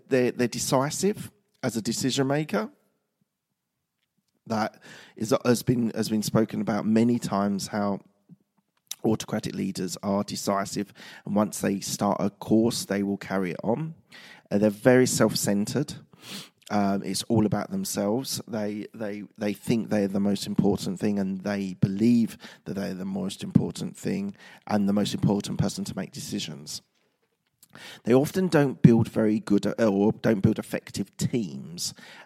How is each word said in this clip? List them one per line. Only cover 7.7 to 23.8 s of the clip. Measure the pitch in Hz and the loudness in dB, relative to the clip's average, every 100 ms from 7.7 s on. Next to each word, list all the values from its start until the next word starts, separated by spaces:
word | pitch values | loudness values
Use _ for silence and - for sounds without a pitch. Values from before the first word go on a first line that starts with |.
| 107 143 196 - _ _ - _ _ _ _ _ - | -2 -2 -4 -8 _ _ -20 _ _ _ _ _ -4
autocratic | 113 110 - 107 - | 0 0 -2 -6 -4
leaders | 98 98 95 92 - | -4 -4 -4 -6 -6
are | 104 101 | -2 -2
decisive, | 101 101 - 98 101 - 101 - - - - | -2 -4 -2 -2 -2 -6 -8 -10 -20 -14 -2
and | 101 | 0
once | 107 - | 0 0
they | 101 98 | -2 -2
start | - - 101 - | -4 -2 0 0
a | 101 | -2
course, | - - 110 117 110 - | -4 2 4 4 0 -4
they | 98 | -2
will | 98 98 | -2 -4
carry | - 98 92 | -4 -2 -2
it | 67 95 | -4 -4
on. | 123 160 160 _ - - - _ | -2 -4 -12 _ -20 -20 -20 _
Uh, | 101 | 2
they're | 107 | 2
very | 101 127 127 123 | 4 6 6 6
self-centered. | - 107 - - 101 104 - 151 - - _ - - - _ - | 4 2 2 0 0 0 -2 -4 -8 -20 _ -16 -16 -16 _ -4
Um, | 104 98 98 | 0 0 -2
it's | - 95 - | -4 -6 0
all | 113 104 | 2 2
about | 104 - | 0 -4
themselves. | 98 95 - 101 117 135 - - | -6 -4 -2 -2 -2 -4 -8 -8
They, | 107 104 104 - 110 | -6 -6 -6 -10 -10
they, | 107 104 98 - | -10 -8 -12 -6
they | 107 | -4
think | 98 - 117 - | -4 -2 -2 0
they're | 107 101 | 0 0
the | 101 | 2
most | 101 101 107 | 0 0 -2
important | 101 98 98 - 90 | 0 2 0 -4 -4
thing, | 110 101 | -2 -2
and | 95 95 | -2 -4
they | 98 101 95 90 | -6 -4 -6 -2
believe | 101 98 117 120 110 - - - - | -2 2 4 4 2 -4 -20 -16 -10
that | |
they're | 95 95 92 | -8 -6 -8
the | 98 | -8
most | 95 95 - | -6 -6 -8
important | 92 - 92 - | 0 2 2 -4